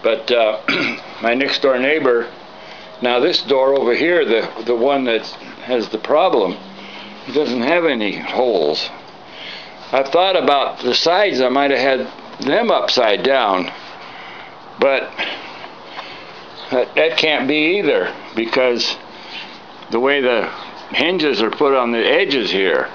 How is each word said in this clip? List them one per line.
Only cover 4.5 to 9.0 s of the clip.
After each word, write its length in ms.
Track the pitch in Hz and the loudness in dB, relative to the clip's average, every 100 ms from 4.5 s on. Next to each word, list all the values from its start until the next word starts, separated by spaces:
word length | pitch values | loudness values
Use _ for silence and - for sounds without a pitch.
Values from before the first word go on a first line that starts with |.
| - 113 | -8 -2
the 100 | 120 | 2
one 280 | 127 139 131 | 4 2 2
that 200 | 113 110 - - - - | 0 -2 -14 -16 -16 -2
has 240 | 123 101 | -2 -2
the 80 | 110 | -6
problem, 580 | - 147 180 139 92 98 - - - - - - - | 2 4 4 4 2 -2 -12 -16 -16 -16 -16 -16 -4
it 60 | |
doesn't 280 | 139 143 123 | -2 0 0
have 240 | 120 175 165 | 2 2 2
any 300 | 123 104 82 | 0 -2 -4
holes. 760 | 78 101 127 98 76 76 - - | -6 0 2 2 2 0 -6 -12